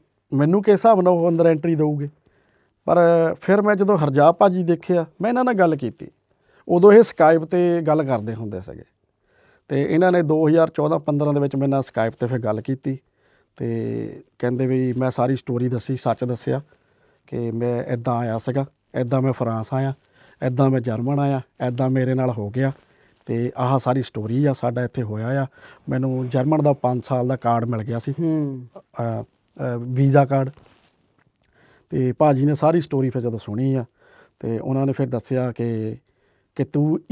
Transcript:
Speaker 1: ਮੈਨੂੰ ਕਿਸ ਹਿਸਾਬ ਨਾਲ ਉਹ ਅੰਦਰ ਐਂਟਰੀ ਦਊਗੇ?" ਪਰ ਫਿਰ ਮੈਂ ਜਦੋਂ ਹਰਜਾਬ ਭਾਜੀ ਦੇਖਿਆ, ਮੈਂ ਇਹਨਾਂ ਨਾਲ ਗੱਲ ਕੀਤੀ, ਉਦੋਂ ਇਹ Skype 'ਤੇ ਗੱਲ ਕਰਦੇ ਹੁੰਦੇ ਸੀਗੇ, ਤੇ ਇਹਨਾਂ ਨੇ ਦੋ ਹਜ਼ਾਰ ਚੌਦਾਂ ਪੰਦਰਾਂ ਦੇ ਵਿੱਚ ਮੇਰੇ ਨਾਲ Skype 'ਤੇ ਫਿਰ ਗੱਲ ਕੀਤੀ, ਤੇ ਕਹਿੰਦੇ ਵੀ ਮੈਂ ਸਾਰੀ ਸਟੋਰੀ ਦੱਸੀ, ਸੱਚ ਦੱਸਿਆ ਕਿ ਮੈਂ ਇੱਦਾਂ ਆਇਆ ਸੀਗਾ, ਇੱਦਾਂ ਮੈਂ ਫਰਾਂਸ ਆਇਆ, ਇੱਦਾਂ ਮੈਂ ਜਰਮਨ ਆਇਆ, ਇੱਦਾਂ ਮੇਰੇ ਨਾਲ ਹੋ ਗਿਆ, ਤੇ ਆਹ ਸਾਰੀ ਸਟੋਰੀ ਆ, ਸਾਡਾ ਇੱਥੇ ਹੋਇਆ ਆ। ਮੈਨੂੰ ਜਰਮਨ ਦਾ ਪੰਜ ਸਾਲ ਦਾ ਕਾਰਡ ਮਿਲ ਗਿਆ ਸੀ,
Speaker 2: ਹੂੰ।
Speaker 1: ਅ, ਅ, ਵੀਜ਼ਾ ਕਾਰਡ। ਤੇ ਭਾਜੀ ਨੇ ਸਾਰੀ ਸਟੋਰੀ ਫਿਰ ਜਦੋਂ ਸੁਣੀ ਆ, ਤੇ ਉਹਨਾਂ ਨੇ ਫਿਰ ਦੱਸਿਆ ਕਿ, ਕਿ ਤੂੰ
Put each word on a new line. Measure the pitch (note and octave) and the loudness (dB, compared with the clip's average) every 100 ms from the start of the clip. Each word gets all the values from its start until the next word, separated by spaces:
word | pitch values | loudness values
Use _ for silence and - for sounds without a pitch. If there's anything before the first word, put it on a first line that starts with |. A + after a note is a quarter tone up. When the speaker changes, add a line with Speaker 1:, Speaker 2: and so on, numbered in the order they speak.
| _ _ - C3+ | _ _ -6 0
Speaker 1:
ਮੈਨੂੰ | D3 F#3+ | 2 2
ਕਿਸ | G#3 | 2
ਹਿਸਾਬ | G3 A3+ G#3 | 4 6 4
ਨਾਲ | F3+ | 4
ਉਹ | F3 E3+ | 4 2
ਅੰਦਰ | E3 E3+ | 4 4
ਐਂਟਰੀ | D#3+ E3+ D#3+ | 2 0 0
ਦਊਗੇ?" | D3+ D3 C#3+ _ _ _ _ _ _ _ - | 0 -2 -6 _ _ _ _ _ _ _ 2
ਪਰ | E3 E3+ E3+ E3 - | 6 6 6 2 -2
ਫਿਰ | - G3+ | 2 2
ਮੈਂ | G#3 G3+ | 4 2
ਜਦੋਂ | G3 G3 | 2 2
ਹਰਜਾਬ | D3 C3+ D3 F3 | 2 4 6 6
ਭਾਜੀ | G3+ F#3 | 4 2
ਦੇਖਿਆ, | E3+ E3 - F3 D#3+ - | 0 -2 0 -2 -2 -4
ਮੈਂ | G#3+ | -2
ਇਹਨਾਂ | A#3+ B3+ | 0 0
ਨਾਲ | G#3+ | 2
ਗੱਲ | F3 D3+ | 2 2
ਕੀਤੀ, | A#2+ - - _ _ _ _ _ - | -4 -8 -18 _ _ _ _ _ -2
ਉਦੋਂ | F3 G3+ | 6 8
ਇਹ | G#3 | 8
Skype | A3+ - D#3 E3 | 6 4 4 4
'ਤੇ | D#3+ F3+ F3 E3+ | 2 0 2 0
ਗੱਲ | D#3 D#3 C#3 | 0 0 0
ਕਰਦੇ | A#2+ G#2+ A2 | -2 -4 -8
ਹੁੰਦੇ | G#2+ F#2+ | -8 -10
ਸੀਗੇ, | F#2 - - _ _ _ _ _ _ _ - | -12 -18 -20 _ _ _ _ _ _ _ -6
ਤੇ | C#3 C#3 D#3+ | -2 0 2
ਇਹਨਾਂ | F#3 | 4
ਨੇ | F3+ | 2
ਦੋ | D#3 D#3 D#3 | 2 2 4
ਹਜ਼ਾਰ | E3 D#3+ | 4 2
ਚੌਦਾਂ | - D3+ D#3+ | 0 -2 -2
ਪੰਦਰਾਂ | D3+ D3 D3 | -2 -2 0
ਦੇ | C#3+ | 0
ਵਿੱਚ | C#3+ C#3 | -2 -2
ਮੇਰੇ | C#3 | -2
ਨਾਲ | C#3 | -2
Skype | B2+ - A2+ | -4 -4 -4
'ਤੇ | - A#2+ | -4 -4
ਫਿਰ | B2+ | -4
ਗੱਲ | A2+ G#2+ | -4 -4
ਕੀਤੀ, | A#2+ C3 - C3 _ _ _ _ _ - | -4 -6 -6 -8 _ _ _ _ _ -10
ਤੇ | A#2+ A2+ A2+ A2+ A2 G#2+ - - | -6 -4 -6 -6 -8 -14 -20 -6
ਕਹਿੰਦੇ | B2 B2 C3 | -4 -2 -2
ਵੀ | C3 B2+ | 0 -2
ਮੈਂ | B2 C3 | -2 -4
ਸਾਰੀ | B2+ B2 C3+ | -2 -2 -2
ਸਟੋਰੀ | - A#2+ B2 | -4 -4 -2
ਦੱਸੀ, | A#2+ - C3 | -4 -6 -6
ਸੱਚ | B2+ A2+ B2 | -4 -4 -4
ਦੱਸਿਆ | A#2+ - C3 D3 _ _ _ _ _ - | -6 -4 -6 -6 _ _ _ _ _ -12
ਕਿ | B2 A#2 | -8 -6
ਮੈਂ | A2+ A#2+ A#2+ - | -4 -4 -4 -4
ਇੱਦਾਂ | B2 B2 A#2+ | -6 -4 -4
ਆਇਆ | A#2+ A2+ | -2 -4
ਸੀਗਾ, | - C3 C3+ _ _ - | -4 -4 -4 _ _ -6
ਇੱਦਾਂ | B2 C3 | -2 0
ਮੈਂ | C3 | 0
ਫਰਾਂਸ | B2 A#2 A2+ A2 C3+ | -2 -4 -4 -4 -4
ਆਇਆ, | C3+ C3+ _ _ _ - | -4 -6 _ _ _ -8
ਇੱਦਾਂ | C3 B2 C#3 | -6 0 2
ਮੈਂ | C3 | 2
ਜਰਮਨ | A#2+ A2 A#2+ C#3+ | -2 -4 -2 -2
ਆਇਆ, | C#3 C3+ - - B2+ | -2 -2 -6 -8 -6
ਇੱਦਾਂ | B2 C3 | -2 -2
ਮੇਰੇ | C3 B2+ C3 | 0 0 -2
ਨਾਲ | B2+ | -2
ਹੋ | A#2 G#2 | -4 -6
ਗਿਆ, | A#2+ C3+ C#3 _ _ _ _ - | -2 -4 -4 _ _ _ _ -8
ਤੇ | A#2 A#2+ - | -4 -4 -2
ਆਹ | B2+ C3 | 0 0
ਸਾਰੀ | B2+ C3 | 0 -2
ਸਟੋਰੀ | A#2+ A#2 G#2+ B2 D3 | -2 -8 -4 0 0
ਆ, | |
ਸਾਡਾ | C3 A#2+ A#2 B2 | 0 -2 -4 -6
ਇੱਥੇ | - | -6
ਹੋਇਆ | A2 G#2+ A2+ C#3 | -6 -6 -4 -4
ਆ। | C3+ _ - - - | -6 _ -20 -20 -6
ਮੈਨੂੰ | C3 C3 B2+ B2+ | -4 -2 -4 -2
ਜਰਮਨ | C3 C3+ D#3 | -2 0 2
ਦਾ | D3 | 2
ਪੰਜ | C3+ B2+ B2 - | 2 0 -2 -2
ਸਾਲ | B2+ B2 | -2 -2
ਦਾ | C3 | -2
ਕਾਰਡ | A#2+ A#2 A#2 | 0 0 0
ਮਿਲ | A#2 | -4
ਗਿਆ | G#2+ A#2 | -4 -6
ਸੀ, | C#3+ C3+ | -6 -4
Speaker 2:
ਹੂੰ। | E3 D#3 C#3+ C3+ B2 - | -2 -2 -2 -6 -14 -20
Speaker 1:
ਅ, | _ - A#2 A2+ | _ -8 -6 -6
ਅ, | A2+ _ _ - B2+ A#2+ | -10 _ _ -10 -6 -6
ਵੀਜ਼ਾ | A#2+ B2+ C#3 C#3 C3+ | -6 0 4 4 4
ਕਾਰਡ। | C3+ C3+ - _ _ _ _ _ _ _ _ _ _ _ _ - | 2 -2 -6 _ _ _ _ _ _ _ _ _ _ _ _ -8
ਤੇ | D3+ B2+ | -4 -2
ਭਾਜੀ | A#2 D3+ C3+ C#3+ | 2 2 4 2
ਨੇ | D3 | 2
ਸਾਰੀ | D3+ E3+ | 2 2
ਸਟੋਰੀ | D3 C#3 C3 | 0 -2 -2
ਫਿਰ | B2+ | -2
ਜਦੋਂ | A#2+ A2 | -6 -6
ਸੁਣੀ | - G#2 C3+ C3 | -8 -4 -2 -2
ਆ, | A#2 _ _ _ _ _ | -6 _ _ _ _ _
ਤੇ | - A2+ | -6 -6
ਉਹਨਾਂ | - C3+ C3+ | -4 -2 -2
ਨੇ | |
ਫਿਰ | C3+ C3 | -2 -4
ਦੱਸਿਆ | B2 - B2+ B2 | -6 -4 -4 -4
ਕਿ, | A#2 A#2 A2+ A2 A2+ _ _ _ _ _ - | -4 -6 -4 -6 -10 _ _ _ _ _ -8
ਕਿ | C3 | -4
ਤੂੰ | C#3+ D3+ D#3+ - | 0 0 -2 -2